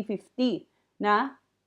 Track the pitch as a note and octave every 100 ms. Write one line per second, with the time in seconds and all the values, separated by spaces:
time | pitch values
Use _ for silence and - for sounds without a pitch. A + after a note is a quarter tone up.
0 | G#3 G3 - - B3 E3+ - _ _ -
1 | G3+ G#3 C4+ - _ _